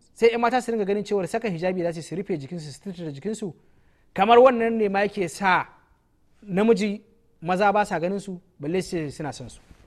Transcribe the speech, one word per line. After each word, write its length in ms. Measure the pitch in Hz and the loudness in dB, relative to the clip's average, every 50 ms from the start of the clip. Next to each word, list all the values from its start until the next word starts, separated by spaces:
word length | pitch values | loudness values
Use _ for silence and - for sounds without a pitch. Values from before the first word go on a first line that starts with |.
| _ _ _ | _ _ _
sai 140 | - 226 233 | 2 2 4
ƴan 80 | 226 233 | 4 4
mata 200 | 240 233 240 254 | 0 2 0 0
su 100 | 233 - | -2 -2
ringa 120 | 226 220 202 | -2 -2 -2
ganin 200 | 185 202 208 202 | -2 -2 -4 -2
cewar 220 | - 214 202 180 | -2 -2 -2 -2
saka 220 | 160 - 226 220 220 | -2 -4 -4 -4 -4
hijabi 340 | 180 160 175 185 185 185 | -4 -2 -2 -2 -2 0
za 100 | 170 170 | -2 -2
su, 100 | 170 170 | -4 -6
su 120 | 151 - - | -8 -8 -8
rufe 200 | 180 202 - 196 151 | -8 -6 -4 -6 -6
jikinsu, 280 | 139 131 180 170 151 151 | -6 -8 -10 -12 -12 -12
su 0 | |
sutura 380 | 135 - - 202 180 175 175 156 | -14 -14 -14 -14 -12 -10 -10 -10
jikinsu. 440 | 143 139 139 196 220 220 220 185 - - _ _ _ _ _ _ _ _ _ _ - | -10 -8 -8 -8 -8 -6 -8 -10 -10 -12 _ _ _ _ _ _ _ _ _ _ -2
Kamar 240 | - 190 220 233 240 | 0 4 8 8 10
wannan 380 | 254 254 254 226 226 226 226 226 | 10 8 8 4 0 0 0 0
ne 100 | 214 202 | 0 0
ma 120 | 196 196 | 0 0
yake 280 | 208 202 - 208 185 160 | -2 -2 -2 -4 -6 -6
sa 380 | - - 196 190 180 165 127 - - _ _ _ _ _ _ _ _ _ _ _ _ _ | -4 -2 0 2 2 2 0 -4 -12 _ _ _ _ _ _ _ _ _ _ _ _ _
namiji 600 | - 208 180 185 214 226 233 180 208 214 196 208 - _ _ _ _ _ _ - | -10 -4 0 2 4 4 4 4 2 -2 -4 -6 -10 _ _ _ _ _ _ -10
maza 300 | - 165 185 180 208 202 | -4 -2 0 2 2 2
ba 120 | 196 208 208 | 2 2 0
sa 140 | 202 208 160 | 0 -2 -4
ganin 220 | 156 180 196 202 | -2 -2 -4 -4
su, 200 | - 196 185 175 _ _ _ - | -8 -10 -12 -14 _ _ _ -10
balle 240 | 143 147 170 185 | -6 -4 -2 -2
su 80 | 180 - 190 | -4 -4 -4
ce 140 | 170 156 143 | -6 -6 -6
suna 220 | 127 - 160 143 | -8 -10 -10 -10
son 160 | 123 - 127 110 | -10 -12 -14 -16
su. 120 | - - - - - _ - | -18 -20 -20 -20 -20 _ -20